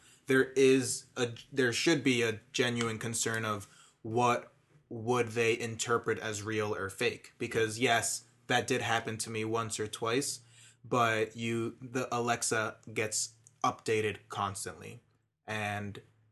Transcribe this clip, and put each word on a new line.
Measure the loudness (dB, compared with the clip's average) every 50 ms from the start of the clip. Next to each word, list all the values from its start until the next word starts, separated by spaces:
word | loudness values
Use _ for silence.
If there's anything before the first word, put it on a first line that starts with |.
| -20 -20 -20 _ _
there | 2 4 4 4 4 4
is | 6 6 6 6 6 4 0 -4 -6 -8 -10 -6
a, | -4 -4 -4 -4 -8 -16 -6
there | 0 2 2 2
should | 2 2 4 4 4 4 4
be | 2 4 4
a | 2 0 0 -4 -6 _
genuine | 0 0 0 2 2 0 -2 -2 -2 -4
concern | -6 -4 -2 -2 -2 -2 -2 -2 -2
of | -2 -4 -4 -8 -12 -20 -20 -20 -20 _ _
what | -8 -2 2 4 4 4 4 2 -2 -8 _ _ _ _ _ _ _ -12
would | -10 -4 0 2 2 2 2 2
they | 2 2 2 4 2 2
interpret | 0 -4 -4 -4 -2 0 0 0 2 0 -2 -2
as | -2 -6 -6 -6
real | -4 -4 -2 -2 0 -2 -2
or | -4 -6 -6
fake. | -4 -2 -2 -2 -2 -4 -10 -16 _ -8
Because, | -6 -2 0 0 0 0 0 0
yes, | 2 2 4 2 2 0 -4 -6 -8 _ _ _ _ 0
that | 2 2 2
did | 2 0 0
happen | 2 2 0 0 0 -2 -6 -6
to | -6 -6
me | -4 -4 -4
once | -2 -2 -2 -2 -2 -4 -4
or | -4
twice, | -6 -6 -4 -2 0 0 0 0 -2 -4 -8 -12 _ -20 -20 -20 -20 -20 _ -6
but | 0 2 4 4 4 4 2 0 -2 -4
you, | -4 -4 -2 -2 -2 -2 -4 -6 -10
the | -12 -8 -4 -4 -4 -2 -2
Alexa | 0 0 0 0 0 0 0 0 0 -2 -2 -6 -10 -16 -8
gets | -4 -4 -2 -2 -2 -4 -4 -6 -8 _ _ -20 _ _ -2
updated | 0 0 -2 -2 0 2 2 2 0 -2 -6 -10 -10
constantly. | -4 -4 -2 -2 -4 -6 -10 -10 -12 -14 -14 -16 -16 -18 _ _ _ _ _ _ _ _ _
And | -8 -6 -4 -4 -4 -4 -4 -6 -8 -10 -12 -16 _ _ _ _ _